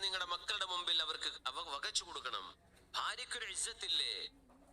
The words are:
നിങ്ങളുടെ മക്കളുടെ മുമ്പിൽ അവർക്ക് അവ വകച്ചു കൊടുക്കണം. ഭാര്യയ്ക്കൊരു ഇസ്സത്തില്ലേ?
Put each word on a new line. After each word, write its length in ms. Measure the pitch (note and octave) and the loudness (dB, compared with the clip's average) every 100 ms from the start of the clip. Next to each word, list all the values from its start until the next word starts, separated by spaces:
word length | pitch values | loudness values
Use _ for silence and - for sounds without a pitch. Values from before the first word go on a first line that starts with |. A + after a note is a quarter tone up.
| F#3+ | 0
നിങ്ങളുടെ 220 | F#3 F3 | 2 0
മക്കളുടെ 340 | F3 - G#3 F#3+ | -2 0 0 2
മുമ്പിൽ 260 | F3+ F3 E3 D#3 | 2 4 4 2
അവർക്ക് 260 | D#3 D3 C#3 C3 | 0 -2 -2 -4
അവ 60 | C#3+ E3 | -2 -2
വകച്ചു 300 | C#3 G#3 - F3+ | -2 0 -2 -2
കൊടുക്കണം. 360 | D3 B2+ G#2+ F2+ - - - - - | -4 -2 -2 -4 -12 -20 -20 -6 0
ഭാര്യയ്ക്കൊരു 500 | D#3+ A3+ B3 A#3+ G#3+ F#3 | 0 0 -2 -4 -2 0
ഇസ്സത്തില്ലേ? 580 | A#3 A3 F#3 D#3+ B2+ G2 - - - - - | -2 0 2 4 4 0 -6 -12 -20 -20 -6